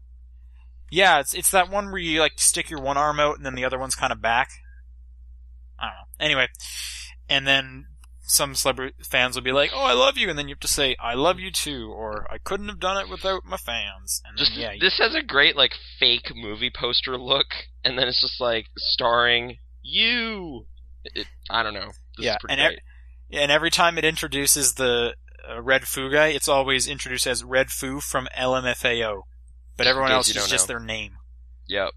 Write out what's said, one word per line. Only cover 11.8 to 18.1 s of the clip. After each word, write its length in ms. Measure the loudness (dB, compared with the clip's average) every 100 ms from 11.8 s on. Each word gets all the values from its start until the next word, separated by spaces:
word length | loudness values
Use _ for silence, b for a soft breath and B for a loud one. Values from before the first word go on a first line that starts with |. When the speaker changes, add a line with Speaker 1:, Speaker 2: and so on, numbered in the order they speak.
| -10
Speaker 1:
or, 360 | -10 -8 -8 -8
"I 60 | -8
couldn't 300 | -6 -6 -6
have 120 | -6
done 180 | -4 -4
it 120 | -6
without 340 | -6 -4 -4
my 120 | -6 -10
fans." 640 | -6 -6 -6 -10 -8 -8
And 120 | -6 -2
then, 80 |
Speaker 2:
Just, 120 | 0 0
Speaker 1:
yeah, 140 | -6
you 60 | 0
Speaker 2:
this 180 | 0 2
has 160 | 0
a 80 | 0
great, 320 | 0 4 4
like, 180 | 6 2 2 -12 0
fake 320 | 2 2 -2
movie 340 | -10 -8 -6 -6
poster 480 | -4 -2 -2 -4 -6
look, 300 | -2 0 0 -6 -12 -6
and 140 | -4 0
then 100 |
it's 140 | 0